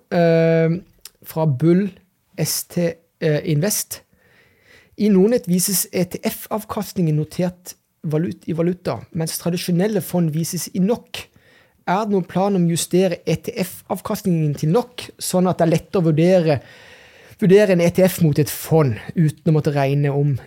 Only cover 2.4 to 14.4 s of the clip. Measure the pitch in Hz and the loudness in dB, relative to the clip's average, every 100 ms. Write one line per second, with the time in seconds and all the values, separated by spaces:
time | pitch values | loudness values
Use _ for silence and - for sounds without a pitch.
2.4 | 156 - - 180 170 - _ _ 165 147 | -4 -4 -6 -4 -4 -4 _ _ -2 -2
3.4 | - 147 196 - - - _ _ _ _ | 0 0 0 -2 -6 -12 _ _ _ _
4.4 | _ _ _ - _ - 214 190 202 247 | _ _ _ -20 _ -2 2 4 4 2
5.4 | 208 180 180 190 - 190 175 185 220 - | 0 -2 0 -4 -4 -4 -4 -4 -8 -8
6.4 | - 220 - - 196 - 165 151 151 - | -8 -8 -6 -8 -8 -2 0 0 -4 -4
7.4 | 180 180 - - _ _ 165 156 180 185 | -4 -6 -16 -20 _ _ -4 -2 -4 -6
8.4 | - 160 170 185 - 117 - 170 160 - | -8 -2 -2 -2 -6 -8 -8 -6 -6 -4
9.4 | 170 175 - 175 208 208 180 180 165 151 | -4 -4 -2 0 0 -2 -2 -2 0 -2
10.4 | 165 175 - 208 185 240 - - - _ | -4 -6 -8 -2 0 -2 -6 -16 -16 _
11.4 | _ _ _ _ - 180 220 202 175 180 | _ _ _ _ -4 -2 0 -2 -2 -2
12.4 | 196 190 170 170 - 180 190 170 - 160 | 0 2 2 0 0 2 2 0 -4 -4
13.4 | - - 180 - - 196 - 208 190 170 | -4 -6 -8 -8 -10 -8 -6 -4 -2 0